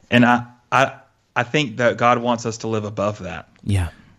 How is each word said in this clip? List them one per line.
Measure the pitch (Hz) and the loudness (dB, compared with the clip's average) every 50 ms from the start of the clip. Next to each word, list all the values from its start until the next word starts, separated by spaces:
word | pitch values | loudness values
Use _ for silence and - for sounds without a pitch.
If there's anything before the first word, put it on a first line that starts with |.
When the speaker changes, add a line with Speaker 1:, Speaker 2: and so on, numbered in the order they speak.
| _ - | _ 2
Speaker 1:
And | 120 120 120 | 4 4 6
I, | 120 123 120 120 - - _ _ - | 6 4 2 -2 -10 -20 _ _ 0
I, | 123 127 135 - - - _ _ _ _ _ _ - | 2 2 2 2 -2 -16 _ _ _ _ _ _ -4
I | 120 | -4
think | 120 - - 151 147 110 107 120 | -4 0 -2 -2 -2 -2 -4 0
that | 120 113 101 117 | 0 0 2 2
God | 120 120 123 120 | 2 2 2 2
wants | 117 120 120 113 123 | 0 -2 -2 -2 -4
us | 117 110 - | -8 -8 -6
to | - 113 | -6 -4
live | 110 107 104 | -4 -4 -6
above | 101 107 104 98 104 104 98 | -6 -6 -4 -4 -4 -4 -6
that. | 90 87 82 76 - _ _ _ - | -12 -12 -12 -12 -14 _ _ _ -4
Speaker 2:
Yeah. | 104 98 95 85 80 - - _ _ _ | -2 -2 0 -2 -4 -8 -16 _ _ _